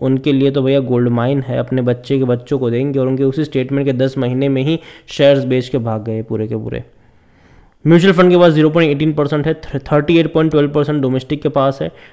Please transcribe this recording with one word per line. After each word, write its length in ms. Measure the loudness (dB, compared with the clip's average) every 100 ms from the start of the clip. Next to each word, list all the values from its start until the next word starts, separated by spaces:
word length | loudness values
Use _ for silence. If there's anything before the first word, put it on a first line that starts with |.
उनके 320 | -2 0 0
लिए 180 | 0 0
तो 100 | 0
भैया 160 | 0 0
गोल्ड 280 | 0 0 0
माइन 320 | 0 0 -2
है, 160 | -2 -4
अपने 220 | -2 -2
बच्चे 360 | -2 -2 -2 -2
के 60 | 0
बच्चों 340 | -2 -2 -4
को 100 | -2
देंगे, 300 | -2 -2 -2
और 80 | -2
उनके 160 | 0
उसी 200 | 0 -2
स्टेटमेंट 420 | -2 -4 -2 -2 -2
के 60 | 0
दस 220 | -2 -2
महीने 320 | -4 -2 0
में 120 | 0
ही 160 | -2 -4 -6 -20 -10
शेयर्स 360 | 2 4 4 2
बेच 240 | -2 -2
के 80 | -4
भाग 240 | -4 -6
गए 180 | -6 -8
पूरे 240 | -6 -6 -6
के 100 | -6
पूरे। 260 | -8 -10 -12 _ _ _ _ _ _ -20 _ _ 4
म्यूचुअल 280 | 4 6
फंड 180 | 4 4
के 60 | 6
पास 160 | 6
ज़ीरो 160 | 4 2
पॉइंट 220 | 2 2
एटीन 220 | 0 -2
परसेंट 340 | -2 -2 -2 -2
है, 60 | -4
थ-, 260 | -6 -10
थर्टी 360 | -2 0 2 4
एट 120 | 4
पॉइंट 180 | 2 2
ट्वेल्व 200 | 2 2
परसेंट 300 | 0 0 0
डोमेस्टिक 400 | 0 -2 -4 -4
के 80 | -2
पास 300 | 0 0 -2
है, 100 | -8 -12 -20